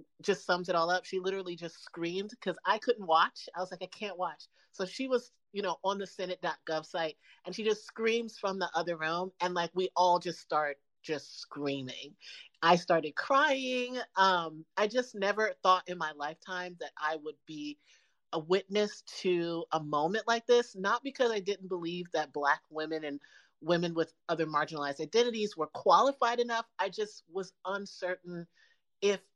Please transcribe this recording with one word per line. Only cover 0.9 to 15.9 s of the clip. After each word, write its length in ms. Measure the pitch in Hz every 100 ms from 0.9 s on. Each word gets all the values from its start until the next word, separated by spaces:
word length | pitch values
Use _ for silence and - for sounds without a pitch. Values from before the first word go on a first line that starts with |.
| 180 -
She 140 | 190
literally 360 | 185 196 185 175
just 280 | 170 -
screamed 480 | - 170 170 185 208 -
'cause 160 | 190 - -
I 140 | 214
couldn't 260 | 254 220 185
watch. 420 | 160 175 - - 175
I 40 |
was 120 | 180
like, 120 | 185
"I 40 | 185
can't 300 | - 214 175
watch." 300 | 180 151 - _ _
So 140 | - 185
she 220 | - 262
was, 240 | 247 240 _ _
you 80 | 202
know, 160 | 196 165
on 160 | 190 202
the 80 | 190
senate 340 | - 180 185
dot 160 | 175 151 -
gov 220 | 156 156
site, 280 | 180 160 - _ - -
and 100 | 185
she 80 |
just 220 | 220 214 -
screams 540 | - 226 233 226 -
from 180 | 202 190
the 140 | 175
other 240 | 165 170 165
room, 340 | 156 170 185 -
and, 140 | 180
like, 160 | 175 170 185
we 140 | 185 -
all 220 | 180 175
just 200 | 175 165
start 400 | - 151 151 143 _ _
just 360 | - 147 - -
screaming. 760 | - 143 143 139 127 120 143 - - - - -
I 140 | 165 175
started 400 | - 180 147 -
crying. 840 | - 277 302 269 254 254 247 254 214 185
Um, 500 | 190 180 165 156 - -
I 120 | 214
just 260 | 247 247
never 400 | 208 196 208 214 180
thought 260 | 190 185
in 120 | 175